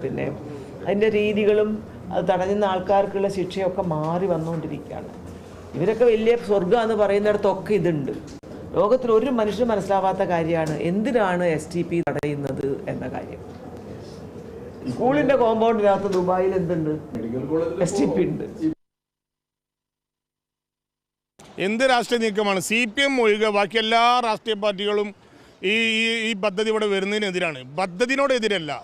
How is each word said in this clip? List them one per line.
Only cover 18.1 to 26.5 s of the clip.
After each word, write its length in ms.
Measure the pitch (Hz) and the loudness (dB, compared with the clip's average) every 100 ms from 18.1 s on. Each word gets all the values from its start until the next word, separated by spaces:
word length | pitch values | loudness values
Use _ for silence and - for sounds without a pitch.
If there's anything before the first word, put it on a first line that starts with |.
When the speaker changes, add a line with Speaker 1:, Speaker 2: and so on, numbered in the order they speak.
| 190 | 2
Speaker 1:
പി 80 | 160 | 0
ഉണ്ട്. 160 | 151 - - 160 320 _ _ _ _ _ _ _ _ _ _ _ _ _ _ _ _ _ _ _ _ _ _ _ _ _ _ - - 180 | -2 -8 -4 -4 -4 _ _ _ _ _ _ _ _ _ _ _ _ _ _ _ _ _ _ _ _ _ _ _ _ _ _ -20 -4 -2
Speaker 2:
എന്ത് 160 | 226 262 | 2 4
രാഷ്ട്രീയ 260 | 247 214 240 226 | 2 2 0 0
നീക്കമാണ്? 340 | 202 208 190 165 | 0 0 0 0
സി 100 | 220 240 202 | 0 0 0
പി 60 | 277 | 0
എം 80 | 269 | 4
ഒഴികെ 260 | 226 208 214 202 | 2 4 2 2
ബാക്കി 200 | 202 226 220 | 2 0 2
എല്ലാ 180 | 226 233 247 233 | 4 4 4 2
രാഷ്ട്രീയ 300 | 214 - 208 208 | -2 -4 -2 -2
പാർട്ടികളും 420 | 190 202 208 208 196 - - - - 185 | -2 -2 0 -2 -8 -20 -20 -20 -6 0
ഈ, 20 | 214 226 220 | 2 2 2
ഈ, 20 | 226 233 220 | 0 0 -2
ഈ 20 | 220 | 0
പദ്ധതി 260 | 208 | -2